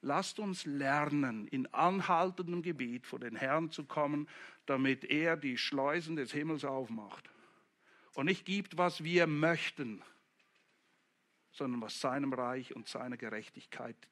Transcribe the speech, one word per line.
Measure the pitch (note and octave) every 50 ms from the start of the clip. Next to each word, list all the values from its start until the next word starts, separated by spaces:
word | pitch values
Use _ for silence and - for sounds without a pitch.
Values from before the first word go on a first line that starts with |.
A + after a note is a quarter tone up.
Lasst | - C3+ C#3 E3+ G3 - - -
uns | G#3+ G3+ F#3 - -
lernen, | D#3 C#3+ C#3+ C#3 C3+ C#3 D3 D3 D3 D3 D3 C#3 B2+ A2+ A2 G#2 -
in | - C3 B2 - -
anhaltendem | B2 D#3 F3 F#3+ G3 F3 - F3+ E3 F3+ F#3+ F#3 - F#3 E3+ F3 F3
Gebet | E3 F3+ E3+ C3+ C3 A#2 A#2+ B2 -
vor | - - B2
den | A#2+ A#2+ A2
Herrn | G#2+ C3+ C3 C#3+ D#3+ E3 D#3
zu | - - D3
kommen, | C3+ - D#3 D3 C#3+ D3 D3 D3+ - - - - - - - _
damit | - C#3 C3 C3+ C3+ C3+ C3 -
er | - C#3 D3+ D#3+ E3+ E3
die | D#3+ C#3+ C3+ B2 A#2+
Schleusen | - - C#3+ C#3 C3+ C#3+ D3+ E3+ D#3 D#3 E3
des | D3+ C3 A#2
Himmels | - D3+ D3+ D#3+ D#3 C#3+ C#3+
aufmacht | C#3+ C3+ C3 C3 A2+ A#2 A2 G#2 G2 - - - - - - - - _ _ _ _ _ _ _ _ _ _ - - _
und | - C#3
nicht | E3+ G3 F#3 -
gibt, | - F#3+ G3+ G3 - - E3
was | F3 F3 E3+ -
wir | D#3+ D#3+ E3+ F3 E3+
möchten, | E3 D3+ D3 D#3 E3 E3+ D#3+ - - - - C#3+ A#2 G#2+ F#2 - - - _ _ _ _ _ _ _ _ _ _ _ _ _ _ _ _ _ _ _ _ _ _ _ _ _ _ _
sondern | _ - C#3+ B2+ B2 A#2+
was | A2 G#2+ - -
seinem | - C3+ B2+ C#3 C#3+ C#3
Reich | C3 B2 B2+ B2 B2+ C3 B2+ - -
und | - G#2+ -
seiner | - C3+ B2 B2+ B2
Gerechtigkeit | A#2 A#2+ A2 G#2+ G#2+ G#2+ - _ - - - - - B2 A#2 A2+ _ - _